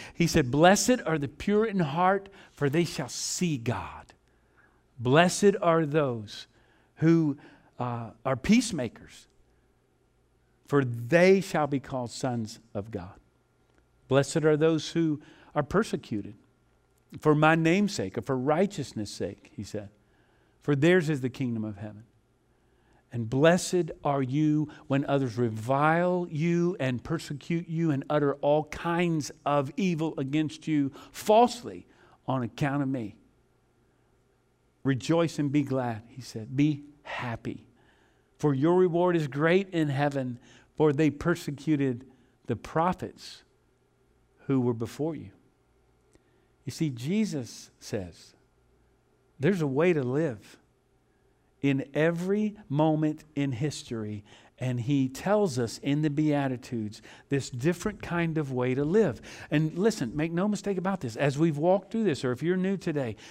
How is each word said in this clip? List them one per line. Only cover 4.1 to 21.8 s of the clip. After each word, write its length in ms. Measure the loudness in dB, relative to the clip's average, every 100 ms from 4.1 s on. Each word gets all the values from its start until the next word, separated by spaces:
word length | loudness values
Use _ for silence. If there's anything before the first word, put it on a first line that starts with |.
| _ _ _ _ _ _ _ _ -4
Blessed 580 | 4 6 6 6 4 4
are 240 | 2 2 2
those 600 | 0 0 -4 -8 -16 -18 _ _ _ _ 0
who, 380 | 4 4 2 -2 -10 -20 _ -8
uh, 320 | -6 -6 -10 -6
are 140 | -4 -2
peacemakers, 880 | 4 4 4 -4 -6 -8 -20 -20 -20 _ _ _ _ _ _ _ _ _ _ _ _ _ 0
for 180 | 0 2
they 560 | -4 0 6 6 6
shall 260 | 2 -2 0
be 140 | -2
called 300 | -4 -8 -8
sons 480 | -6 -4 -4 -6 -10 _
of 160 | -10 -8
God. 300 | -10 -12 -18 _ _ _ _ _ _ _ _ _
Blessed 380 | 2 2 2 2
are 100 | 4
those 360 | 4 2 -2
who 280 | -2 0 -2 -8 -20 -6
are 100 | -4
persecuted 720 | 0 0 0 -6 -6 -8 -8 -16 _ _ _ _ _ _ _ -2
for 160 | 2 4
my 200 | 4 4
name's 380 | 4 2 0
sake, 240 | -2 -6 -6
or 40 |
for 160 | -4 -2
righteousness' 760 | 0 0 0 -2 -8 -8 -10
sake," 400 | -8 -8 -8 -16
he 100 | -14
said, 260 | -10 -10 -12 _ _ _ _ _ _ _
"for 160 | -2 2
theirs 320 | 4 4 2
is 100 | -2
the 100 | -4
kingdom 360 | -4 -4 -4 -6
of 120 |
heaven." 260 | -8